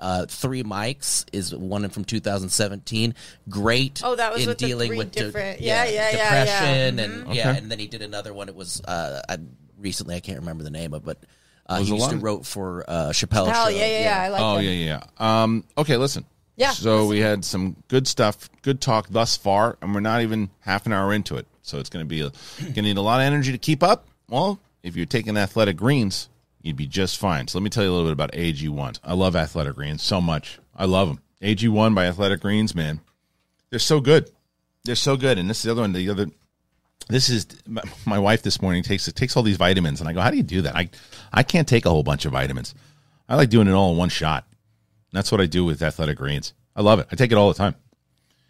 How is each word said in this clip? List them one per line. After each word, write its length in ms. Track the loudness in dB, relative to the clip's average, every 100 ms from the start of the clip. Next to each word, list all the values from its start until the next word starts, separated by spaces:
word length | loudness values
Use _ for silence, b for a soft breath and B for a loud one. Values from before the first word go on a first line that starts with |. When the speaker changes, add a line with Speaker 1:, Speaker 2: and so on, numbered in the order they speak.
Speaker 1:
uh, 260 | -4 -4 -4
Three 380 | -6 -6 -6
Mics 600 | -6 -6 -6 -6 -4 -4 -4
is 220 | -6 -6
one 340 | -8 -6 -4 -4
from 140 | -6
two 140 | -6 -4
thousand 300 | -2 -4 -2
seventeen. 680 | -2 -2 -4 -6 -2 -2 B B B -10
Great 520 | -2 2 2 0 -2
Speaker 2:
Oh, 140 | -4 -2
that 160 | -2
was 100 | -2
Speaker 1:
in 60 | -2
Speaker 2:
with 100 | -2
the 80 | -4
Speaker 1:
dealing 220 | -2 -2
Speaker 2:
three 100 | -2
Speaker 1:
with 140 | -4
di- 80 | -4
Speaker 2:
different, 400 | -6 -6 -8 -6
Speaker 1:
yeah, 240 | -2 0
Speaker 2:
yeah, 60 | 0
yeah, 80 | 0
yeah, 100 | 0 0 2 2
Speaker 1:
depression, 580 | 2 2 2 2 0 -2
Speaker 2:
yeah. 60 |
Speaker 1:
and 100 | -6 -8
Speaker 2:
Mm-hmm. 100 | -6
Speaker 1:
yeah, 160 | -2 0
Speaker 3:
Okay. 80 | 0
Speaker 1:
and 100 | -4
then 80 | -8
he 80 | -10
did 160 | -12
another 320 | -12 -10 -10
one. 140 | -12 -14
It 80 | -12
was, 240 | -12 -10
uh, 380 | -6 -6 -6 -8 -8
I, 100 | -10 -10 -20 _ -10
recently, 380 | -8 -8 -8 -8
I 40 |
can't 200 | -8 -10
remember 240 | -10 -10
the 60 | -10
name 240 | -10 -10
of, 100 | -10
but, 140 | -10 -12 -16 b b b -6
uh, 40 | -2
Speaker 3:
It 20 |
was 100 | 0
Speaker 1:
he 40 |
Speaker 3:
a 20 | 0
Speaker 1:
used 120 | 0
to 60 | -2
Speaker 3:
lot. 80 |
Speaker 1:
wrote 200 | -4 -4
for, 400 | -8 -8 -8 -8 -6
uh, 220 | -4 -2
Chappelle 360 | -2 0 0 2
Speaker 2:
Chappelle, 180 | 2 0
Speaker 1:
Show. 20 |
Speaker 2:
yeah, 180 | 0 0
yeah, 140 | 0
yeah, 220 | 0 0
I 40 | -2
like 100 | 0
Speaker 3:
Oh, 140 | 0 0
Speaker 2:
him. 80 |
Speaker 3:
yeah, 60 | 0
yeah, 280 | -2 -2 -6 -10 -2
yeah. 220 | 2 4
Um, 180 | 2 0 -2 -4
okay, 180 | 0 2
listen. 280 | 0 -4 -10 _ _ -2
Speaker 2:
Yeah, 140 | 0
Speaker 3:
So 280 | 2 2 4
Speaker 2:
listen. 100 | 4
Speaker 3:
we 100 | 2
had 260 | 2 0
some 300 | -2 -4 -4 -6 0
good 180 | 0 2
stuff, 420 | 2 0 0 -10 _
good 180 | -4 -2
talk 280 | 0 0 0
thus 260 | 0 0 0
far, 400 | 2 4 2 0
and 100 | -4
we're 60 | -2
not 240 | 0 0
even 280 | 0 -2 -4 -6
half 260 | -4 -2 0
an 60 |
hour 200 | 0 0
into 220 | 0 -2 -8
it. 120 | -10 _
So 180 | -12 -10
it's 100 | -10
gonna 140 | -10
be 160 | -6 -6
a, 100 | -6 -8 -18
<clears throat> 140 | -14
gonna 220 | -8 -2
need 140 | 0 2
a 40 |
lot 160 | 2 2
of 80 | 2
energy 240 | 2 0
to 80 | -2
keep 240 | -2 2
up. 240 | 4 2 -2 _ _
Well, 320 | -2 -2 -4 _ _
if 100 | -10
you're 100 | -6
taking 320 | -2 -2 0 0
Athletic 400 | 0 2 2 2
Greens, 520 | 2 2 2 -2 -10 _ _ _
you'd 140 | -8 -6
be 100 | -4
just 320 | -2 -2 0
fine. 300 | 0 0 -2
So 100 | -4
let 60 |
me 60 | -2
tell 120 | 0
you 80 | 2
a 20 |
little 140 | 2 0
bit 60 |
about 180 | 0 -2
A 180 | -2 -2
G 160 | -2 -4
one. 240 | -4 -6 -8
I 120 | -4
love 200 | 0 2
Athletic 400 | 2 -2 -2 -4
Greens 260 | -6 -8 -6
so 200 | -2 0
much. 400 | 0 -2 -6 -16 _ -4
I 80 |
love 240 | 2 2 2
'em. 100 | -2 _ _
A 140 | -2 0
G 100 | 2
one 260 | 4 4
by 140 | 4 2
Athletic 340 | 2 0 0
Greens, 300 | 0 0 0
man. 280 | 0 -2 -4 -10 _ _ _ _ _ _
They're 100 | -2
so 180 | 2 4
good. 300 | 6 6 4 _ _ _ _ _
They're 100 | -4
so 220 | 0 0 2
good. 220 | 2 2
And 120 | 0
this 60 | -2
is 40 |
the 80 | -2
other 80 | 0
one. 120 | 0
The 160 | 0 0
other, 180 | 0 -2 -4 _ _ _ _ _ _ -2
this 220 | 0 2
is 180 | 0 -2 -12 -12
my, 160 | -10 -10 -8 -2
my 140 | 2
wife 220 | 4 4
this 200 | 2 -2
morning 220 | 0 0
takes, 260 | 0 -2 -2
takes 240 | -4 0 2
all 60 |
these 140 | 2 4
vitamins, 420 | 4 4 2 0
and 100 | -4
I 40 |
go, 80 | 0
"How 100 | 2
do 60 | 2
you 80 |
do 180 | 0 0
that?" 140 | 0 -2
I, 120 | -4 B B B B
I 100 | 0
can't 240 | 2 2 4
take 180 | 4
a 60 | 4
whole 140 | 4
bunch 220 | 2 -2 -2
of 40 |
vitamins. 460 | -2 -2 -4 -10 -14 b b b b -2
I 60 |
like 160 | 2 6
doing 160 | 6 6
it 60 |
all 180 | 6 4
in 60 | 2
one 100 | 0
shot. 360 | 0 -2 -2 -6 _ _ _ _ _ _
That's 180 | -6 0
what 100 | 2
I 60 | 2
do 180 | 2
with 160 | 0 0
Athletic 380 | -2 -2 -4 -4
Greens. 360 | -4 -4 -6 -14 _
I 80 | 2
love 160 | 6 6
it. 80 | 4
I 20 |
take 160 | 0 4
it 80 | 6
all 80 | 6
the 80 |
time. 220 | 4 0 -2 _ _ _ _ _ _